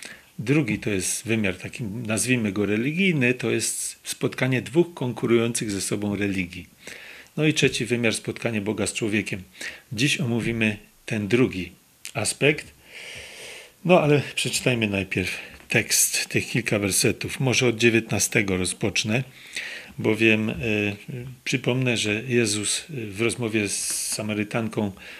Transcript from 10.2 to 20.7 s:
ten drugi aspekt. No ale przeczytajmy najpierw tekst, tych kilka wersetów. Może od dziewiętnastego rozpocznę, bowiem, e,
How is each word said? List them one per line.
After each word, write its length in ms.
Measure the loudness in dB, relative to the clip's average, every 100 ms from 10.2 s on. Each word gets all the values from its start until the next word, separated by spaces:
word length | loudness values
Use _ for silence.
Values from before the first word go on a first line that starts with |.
| 0 0 0 0 0 -2 -12 _ -4
ten 220 | -2 2
drugi 440 | 4 4 2 -8 -12 _ _ -10
aspekt. 580 | -4 -4 4 4 4 -6 -20 -20 -18 -16 -16 -16 -16 -16 -18 -20 _
No 160 | 6 6
ale 220 | 8 4 2
przeczytajmy 520 | -4 -2 0 0 2 2
najpierw 520 | 0 0 -2 -2 -6 -12 -18 0
tekst, 600 | 0 2 2 2 0 -2
tych 200 | -2 0
kilka 300 | -2 0 0
wersetów. 640 | 2 2 2 0 -6 -2
Może 260 | 0 4 2
od 100 | 4
dziewiętnastego 800 | 4 4 2 -2 2 0 2 0
rozpocznę, 680 | 0 -2 -2 0 0 -2 -2 -12 -14 -12 -10 -12 -14 -2
bowiem, 520 | 0 4 4 4 0
e, 40 | -2 -2